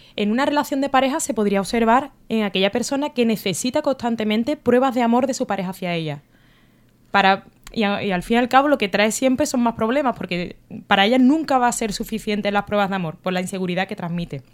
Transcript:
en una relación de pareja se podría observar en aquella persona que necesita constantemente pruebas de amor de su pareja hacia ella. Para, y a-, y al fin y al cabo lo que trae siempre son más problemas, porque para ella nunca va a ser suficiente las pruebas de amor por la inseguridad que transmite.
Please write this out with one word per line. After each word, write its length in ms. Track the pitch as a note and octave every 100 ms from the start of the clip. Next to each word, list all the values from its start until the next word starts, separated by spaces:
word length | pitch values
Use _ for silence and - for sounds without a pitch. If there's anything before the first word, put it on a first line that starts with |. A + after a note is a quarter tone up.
| -
en 160 | - G#3
una 160 | A#3 C#4+
relación 340 | D4 - C#4
de 80 | C#4
pareja 300 | C4 C4 C#4
se 160 | -
podría 260 | A3 G#3 G3
observar 520 | F#3 A#3 A3+ B3 C#4+ - -
en 160 | A3+
aquella 260 | G#3 F#3 G3
persona 400 | A3+ A#3 C#4 D4
que 160 | - A#3
necesita 560 | A3 G3+ E3+ B3 D4+
constantemente 760 | D4 C4+ A#3+ A#3 G#3+ G#3+ A#3 D4+
pruebas 380 | - A#3+ C4+
de 80 | A#3+
amor 240 | A#3 A#3+ C4
de 80 |
su 140 | C4 C4
pareja 220 | G3 F#3
hacia 220 | F#3+ F3+
ella. 280 | E3+ D#3 C#3+ - _ _ _ _ _ _ _ _
Para, 340 | G3+ F#3+ G3 - _ -
y 100 | -
a-, 220 | G3+ G3+
y 80 | G3+
al 100 | F3+
fin 140 | - A#3
y 20 |
al 100 | B3
cabo 200 | B3+ C#4+
lo 100 | C#4
que 100 | G3+
trae 220 | G3 G#3+
siempre 360 | - C4 C4 D4+
son 140 | C4
más 120 | A#3
problemas, 420 | A3+ A3+ C4+ C4+ -
porque 400 | F#3 F3 F3 - - - -
para 180 | G3 G3+
ella 120 | B3+
nunca 400 | B3+ D#4+ C#4+ C4
va 80 | A#3+
a 60 |
ser 200 | A#3 A3+
suficiente 580 | F#3+ A3 G#3+ G#3+ G#3 G3+
las 100 | G3+
pruebas 240 | G3+ G#3 G3
de 60 | G3
amor 200 | E3 -
por 160 | F#3
la 80 | F#3
inseguridad 480 | F#3 F#3+ F#3 F3+ F#3+
que 80 | G#3
transmite. 460 | F3 E3+ E3+ C#3 -